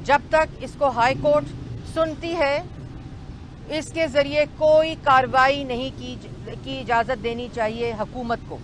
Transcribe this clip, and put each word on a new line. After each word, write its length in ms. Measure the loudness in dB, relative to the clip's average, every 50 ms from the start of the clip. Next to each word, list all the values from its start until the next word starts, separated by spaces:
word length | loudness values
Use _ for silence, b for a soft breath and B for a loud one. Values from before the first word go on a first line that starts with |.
| 4
जब 260 | 4 2 2 4 2
तक 180 | 2 2 2 2 -4 -12
इसको 260 | -12 -12 -2 0 0 2
हाई 240 | 4 4 2 2 2
कोर्ट 320 | 2 4 4 4 4 2 -2 -10 -12 -10 -10 -12 -12 -10 -6 -2
सुनती 360 | 0 0 0 -2 -6 -6 -4 0
है, 300 | 0 2 2 2 -2 -4 -6 -14 -14 -14 -14 -14 -14 -14 -14 -14 -14 -14 -14 -14 -16 -16 -16 -16 -16 -10 -6
इसके 340 | -6 -6 -6 -4 -2 -2 -2
ज़रिए 380 | 2 4 2 2 4 4 2 2 2 0 2
कोई 360 | 6 8 8 8 6 4 -2
कार्रवाई 680 | 0 4 6 6 6 6 6 4 6 6 6 4 0 -2
नहीं 260 | -4 -4 -4 -4 -6
की 240 | -8 -10 -12 -12 -12
ज-, 400 | -12 -12 -14 -14 -12 -12 -12 -12 -12 -10
की 160 | -8 -8 -8
इजाज़त 380 | -2 2 2 2 2 0 -4 -4
देनी 300 | -4 -4 -4 -4 -8 -8
चाहिए 440 | -4 -2 -2 -2 -2 -2 -4 -4
हुकूमत 480 | -2 -4 -6 -6 -6 -8 -4 -4 -4 -4 -4 -12
को। 100 | -14 -14